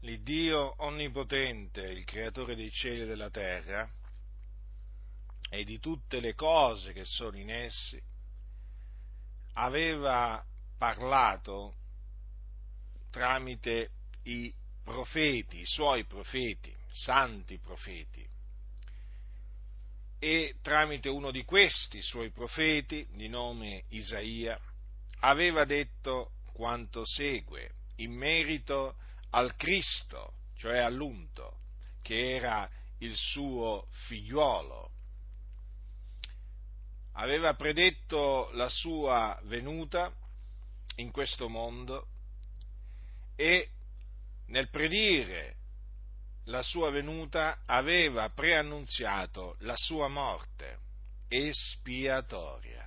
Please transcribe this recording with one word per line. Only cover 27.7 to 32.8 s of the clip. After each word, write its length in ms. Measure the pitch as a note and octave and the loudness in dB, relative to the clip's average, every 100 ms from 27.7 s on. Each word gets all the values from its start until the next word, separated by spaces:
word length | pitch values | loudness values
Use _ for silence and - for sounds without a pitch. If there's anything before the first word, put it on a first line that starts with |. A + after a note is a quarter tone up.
| - - - | -10 -12 -8
in 160 | A2+ | -6
merito 800 | A#2+ C#3 E3 D3+ D#3 - C#3 C3+ - - - - | -2 4 4 4 0 0 0 0 -4 -12 -12 2
al 220 | A#2 B2 - | 4 4 2
Cristo, 800 | D#3+ F#3+ - - - B1 - - - - | 2 4 4 2 0 -10 -10 -10 -12 -6
cioè 220 | A2+ B2 | 2 4
all'unto, 880 | A#2+ B2 D3 G#2+ E2+ - A#1+ - - - - - | 4 4 -2 -6 -10 -10 -10 -10 -10 -10 -10 -10
che 340 | - A2 B2+ C3 | -2 2 2 2
era 340 | A#2+ A2 F#2+ - | 2 0 0 -8